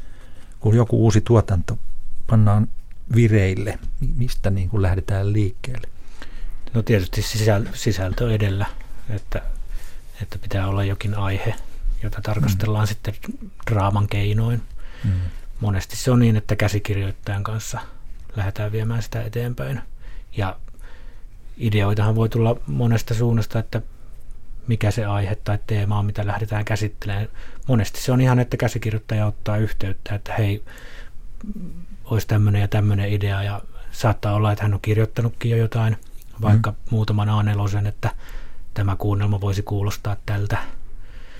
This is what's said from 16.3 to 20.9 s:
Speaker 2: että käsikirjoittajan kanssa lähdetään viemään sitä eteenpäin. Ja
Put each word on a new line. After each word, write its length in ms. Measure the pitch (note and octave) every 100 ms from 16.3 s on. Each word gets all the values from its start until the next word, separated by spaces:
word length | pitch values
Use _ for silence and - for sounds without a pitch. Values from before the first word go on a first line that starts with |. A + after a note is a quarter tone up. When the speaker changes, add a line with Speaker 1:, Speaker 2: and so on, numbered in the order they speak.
| G#2+
Speaker 2:
että 200 | - G#2
käsikirjoittajan 840 | G#2 G#2 - G2 G2 - - G2+
kanssa 380 | G2+ A2 - - - - - - - -
lähdetään 360 | G2 - G#2
viemään 300 | A2 A2 A#2
sitä 200 | G#2+ A2+
eteenpäin. 580 | A2 A#2+ A#2+ A#2+ C3+ B2 - - - - - -
Ja 200 | F#2+ - - - -